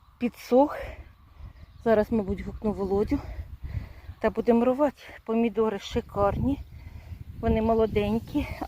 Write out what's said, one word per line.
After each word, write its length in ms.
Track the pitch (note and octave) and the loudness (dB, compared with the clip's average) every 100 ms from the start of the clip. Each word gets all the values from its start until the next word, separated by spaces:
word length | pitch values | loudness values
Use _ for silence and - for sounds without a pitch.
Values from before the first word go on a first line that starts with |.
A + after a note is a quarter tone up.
| _ - | _ -6
підсох. 600 | A#3+ - - B3 D4 - - - - - - - - - - - | -4 -4 4 6 6 2 -10 -12 -18 -20 -20 -18 -18 -18 -20 -4
Зараз, 280 | A#3 G#3+ G#3 | 2 4 4
мабуть, 280 | A3+ F#3+ F#3 | 0 0 -4
гукну 320 | F#3 - G#3+ | -8 -6 -4
Володю. 460 | F#3 F#3+ G3 G#3+ C#4 - - - - - - - - - - | -2 0 2 2 -2 -4 -10 -12 -12 -8 -8 -8 -16 -18 -2
Та 100 | A3 | -2
будемо 340 | A3 A#3 A#3 | 0 4 6
рвати. 380 | B3 B3+ C#4+ - - - | 4 4 2 0 -14 -12
Помідори 540 | - A3+ A#3 G#3 A3 G3 | -2 0 2 2 0 -2
шикарні. 840 | - A#3+ - G3+ G3+ G3 B3 C#4+ - - - - - - - - | -4 -6 -4 0 2 2 0 -2 -8 -16 -16 -16 -16 -16 -14 -4
Вони 220 | A3+ A3+ | 0 2
молоденькі, 840 | A3 A3+ A3 G#3+ G#3 A3+ - D4 - - | 2 2 2 2 0 -2 -2 -4 -4 -4